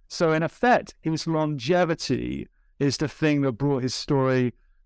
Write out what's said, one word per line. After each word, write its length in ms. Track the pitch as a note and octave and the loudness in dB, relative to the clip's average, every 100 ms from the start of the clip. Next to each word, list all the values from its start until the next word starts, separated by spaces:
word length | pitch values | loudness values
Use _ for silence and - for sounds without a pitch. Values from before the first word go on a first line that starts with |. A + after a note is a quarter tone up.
| - | -10
So 240 | - E3 | 0 2
in 100 | D#3 | 2
effect, 520 | D#3+ - B3 G#3+ - - | -2 0 4 4 0 -8
his 260 | D#3+ D#3+ E3 | -4 -4 -2
longevity 1200 | D#3 D3+ C#3+ A#2 F3+ E3 E3 - A#2+ A#2+ - - _ _ - | -2 -2 -2 0 2 2 0 -2 -2 -4 -8 -10 _ _ -2
is 200 | C#3+ - | -2 0
the 100 | D3 | -4
thing 320 | - D#3 D3 | 0 0 2
that 120 | C#3 | 0
brought 300 | A2 C#3+ C3+ | -2 -2 -2
his 120 | B2 | -2
story 580 | - - C#3 C3 B2+ B2 - _ _ | -4 -2 0 2 2 0 -4 _ _